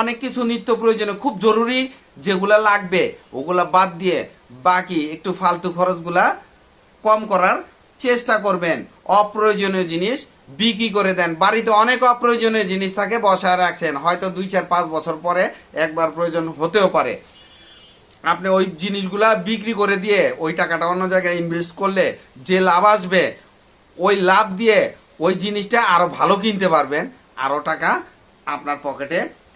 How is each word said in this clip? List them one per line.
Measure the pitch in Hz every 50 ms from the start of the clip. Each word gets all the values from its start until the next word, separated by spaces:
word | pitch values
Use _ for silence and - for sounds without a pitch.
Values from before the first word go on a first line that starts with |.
অনেক | 226 233 240 233 269
কিছু | 254 247 247 247 233
নিত্য | 240 226 - - 233 226
প্রয়োজনীয় | 226 226 220 208 214 208 196 196 -
খুব | 285 226 185 185
জরুরি | 226 214 220 233 233 254 254 262 262 - - _ _ _ - 135
যেগুলা | 185 196 185 190 196 214 214 214 208
লাগবে | 208 202 196 180 185 180 147 - - - - _ - 127
ওগুলা | 139 165 180 180 175 - -
বাদ | 185 185 185 170 170
দিয়ে | 190 180 165 131 98 - - _ _ _ 120 127 131
বাকি | 180 180 180 180 180 180 160 147 151 165
একটু | 170 - 196 180 180
ফালতু | 190 175 175 170 180 180 170
খরচগুলা | 170 180 180 180 170 165 175 170 180 208 254 392 - - - _ _ _ _ _ _ _ _ _ _ -
কম | 214 220 214 220 214 202
করার | 180 180 190 226 370 349 - - _ _ _ _ -
চেষ্টা | - 247 240 240 - - 226 208 196
করবেন। | 208 185 175 175 170 151 120 - - - _ _ - 185 208
অপ্রয়োজনীয় | 208 208 - 214 214 214 208 196 202 196 190 185 185 165 165
জিনিস | 165 185 214 262 277 - - _ _ _ - 135 139
বিক্রি | 214 233 214 190 233 220 190
করে | 208 190 190 185 175
দেন। | 175 170 165 160 190
বাড়িতে | 202 214 226 220 220 214 208 220
অনেক | 240 247 240 254 247 240
অপ্রয়োজনীয় | 240 233 240 233 226 226 226 220 220 208 180 190
জিনিস | 190 196 185 190 208
থাকে, | 202 190 226 233 226
বসায় | 202 190 180 190 185 180 180 180
রাখছেন, | 175 170 - 175 156 143 139 147
হয়তো | 170 180 175 190 190 175
দুই, | 180 190 190 196
চার, | 185 - - 180
পাঁচ | 175 170 160 160
বছর | 156 151 170 160 156 160
পরে | 175 175 180 190 - - - - _ - 147 156
একবার | 156 156 165 165 160 156
প্রয়োজন | 160 170 170 160 170 165 165 151 139
হতেও | 156 165 165 214 196 185 156
পারে। | 156 139 123 101 - - - - - - - - - - - - - - - - _ _ _ - _ -
আপনি | 160 170 170 185 190 190
ওই | 190 190 - 165 151 170
জিনিসগুলা | 208 196 202 190 185 180 202 214 226 220 208 170 196
বিক্রি | 226 208 202 220 226 196
করে | 202 196 202 190 185
দিয়ে | 214 202 190 160 127 127 135 160
ওই | 160 170 170
টাকাটা | 180 160 165 160 170 170 180
অন্য | 185 185 185 185
জায়গায় | 185 180 175 175 175 170
ইনভেস্ট | 170 170 170 170 170 - -
করলে | 196 190 190 190 170 131 98 - - - _ 127 131
যে | 160 185 190 185 185
লাভ | 170 180 190 208 214
আসবে, | 208 180 180 185 180 156 117 - - - _ _ _ _ _ _ _ _ _ _ -
ওই | 175 202 202 202 180 180
লাভ | 190 202 214 202 190 185
দিয়ে | 233 220 214 190 139 110 - - _ _ _ - 156
ওই | 180 185 180 180
জিনিসটা | 208 208 208 196 196 233 233 233 202 180
আরও | 170 180 165 - -
ভালো | 147 165 196 196 185
কিনতে | 226 208 185 190 180 160
পারবেন, | 151 139 131 143 151 180 269 - - _ _ _ - 131
আরও | 135 139 147 143 165
টাকা | 160 143 156 180 220 370 349 - - _ _ _ _ _ _
আপনার | - 147 147 147 147 143 139 -
পকেটে | 143 131 - 143 - 160 185 240 - - - _ _ _